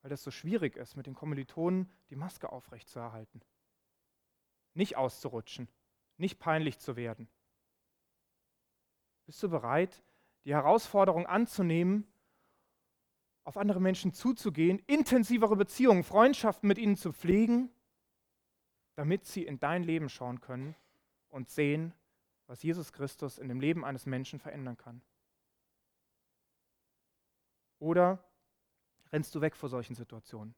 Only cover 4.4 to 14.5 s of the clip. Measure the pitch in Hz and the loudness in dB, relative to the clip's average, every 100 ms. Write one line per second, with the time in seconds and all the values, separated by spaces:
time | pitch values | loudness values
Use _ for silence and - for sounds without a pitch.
4.4 | _ _ _ 160 202 - 131 - 135 117 | _ _ _ -4 -4 -2 -4 -4 -10 -10
5.4 | - - 120 _ _ _ _ _ 185 - | -12 -14 -14 _ _ _ _ _ -8 -6
6.4 | - 160 156 - - 120 120 110 113 _ | -2 0 0 -6 -12 -8 -10 -10 -16 _
7.4 | _ _ _ _ _ _ _ _ _ _ | _ _ _ _ _ _ _ _ _ _
8.4 | _ _ _ _ _ _ _ _ - - | _ _ _ _ _ _ _ _ -20 -6
9.4 | 202 160 117 143 185 - _ _ _ _ | -2 -2 2 2 0 -4 _ _ _ _
10.4 | - 147 143 220 - 202 190 165 175 190 | -2 2 4 4 4 4 4 4 0 0
11.4 | 233 - 180 165 175 208 208 _ _ _ | 0 0 2 4 2 2 -2 _ _ _
12.4 | _ _ _ _ _ _ _ _ _ _ | _ _ _ _ _ _ _ _ _ _
13.4 | - 196 202 185 185 185 185 - 240 247 | -14 -2 0 2 2 2 -2 -2 -2 0
14.4 | 214 | -4